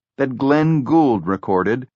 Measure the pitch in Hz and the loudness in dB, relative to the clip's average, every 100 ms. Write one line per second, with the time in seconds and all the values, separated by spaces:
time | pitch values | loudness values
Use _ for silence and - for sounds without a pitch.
0 | _ - 139 123 135 147 156 160 120 160 | _ -6 -6 -2 0 2 2 0 2 2
1 | 147 107 82 95 - 95 92 120 123 | 2 0 -2 -6 -2 -2 0 -2 -6